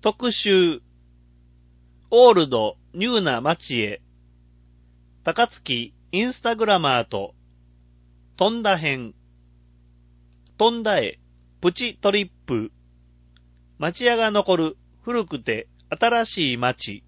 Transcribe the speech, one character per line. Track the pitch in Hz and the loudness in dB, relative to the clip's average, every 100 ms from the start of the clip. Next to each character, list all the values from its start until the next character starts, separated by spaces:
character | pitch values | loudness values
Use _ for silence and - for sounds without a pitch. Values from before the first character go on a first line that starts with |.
特 | 214 214 247 | -2 -2 -4
集。 | 214 208 190 175 151 _ _ _ _ _ _ _ _ _ _ _ _ _ | -4 0 2 2 0 _ _ _ _ _ _ _ _ _ _ _ _ _
オ | 233 247 | 8 8
ー | |
ル | 202 151 | 8 2
ド、 | 123 110 - _ | 0 -2 -6 _
ニ | 170 214 | -6 -2
ュ | 240 | 0
ー | |
な | 175 123 | 0 -2
街 | 135 170 - 127 | -2 -4 -4 -4
へ。 | 104 104 _ _ _ _ _ _ _ _ _ _ _ _ | -4 -6 _ _ _ _ _ _ _ _ _ _ _ _
高 | - 165 240 | -8 0 -2
槻、 | - - 123 117 _ _ | -2 -8 -6 -6 _ _
イ | 175 | -4
ン | 240 | -4
ス | 254 | -4
タ | 233 233 | -4 -2
グ | 220 | 0
ラ | 196 | 2
マ | 147 127 | 2 0
ー | 113 | -2
と、 | 107 101 - _ _ _ _ _ _ _ - _ - | -6 -10 -14 _ _ _ _ _ _ _ -20 _ 0
飛 | 190 | 0
ん | 233 | 0
だ | 220 185 | 0 0
編。 | 156 135 117 - _ _ _ _ _ _ _ _ _ _ _ _ _ _ | 0 -4 -8 -16 _ _ _ _ _ _ _ _ _ _ _ _ _ _
飛 | 220 233 | 0 2
ん | |
だ | 220 190 | -2 0
へ、 | 107 - _ _ _ _ | -2 -6 _ _ _ _
プ | 180 | -4
チ | 180 240 - | -4 -10 -2
ト | 202 | 0
リ | 202 190 | 0 -2
ッ | _ | _
プ。 | - 120 110 _ _ _ _ _ _ _ _ _ _ _ | -6 -4 -6 _ _ _ _ _ _ _ _ _ _ _
町 | 151 180 | -6 -2
屋 | 247 233 | 0 2
が | 220 | 2
残 | 208 196 180 | 0 2 0
る | 160 - _ _ | 0 -6 _ _
古 | - 240 | -6 -4
く | 185 143 | -4 -8
て | 117 110 - _ _ | -6 -8 -8 _ _
新 | - 233 233 226 | -2 0 0 -2
し | - 147 | -4 -4
い | 120 | 0
町。 | 123 127 - 98 | -2 -2 -8 -12